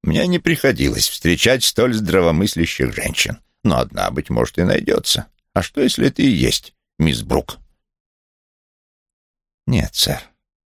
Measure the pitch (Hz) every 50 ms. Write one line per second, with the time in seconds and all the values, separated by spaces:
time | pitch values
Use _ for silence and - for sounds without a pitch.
0 | - - 156 156 143 180 180 175 - 165 165 - - 135 117 - 69 67 - -
1 | - - - - - 80 87 - - 117 131 127 - - - - 117 127 117 110
2 | 107 85 82 95 87 85 80 76 98 107 - 80 82 - - - 65 62 52 -
3 | - - - - - 50 - - _ _ _ _ - 107 78 62 62 - - -
4 | 50 50 60 71 - - 62 57 60 - - - 175 185 - - - - - -
5 | - - - - - _ _ _ _ _ _ 101 95 - _ 294 285 240 - -
6 | 120 139 - - - 135 107 69 62 - - - - - _ _ _ _ _ -
7 | 80 78 65 57 50 - - 73 - - - - - _ _ _ _ _ _ _
8 | _ _ _ _ _ _ _ _ _ _ _ _ _ _ _ _ _ _ _ _
9 | _ _ _ _ _ _ _ _ _ _ _ _ _ - 123 95 62 - - -
10 | - - 71 - - - _ _ _ _ _ _ _ _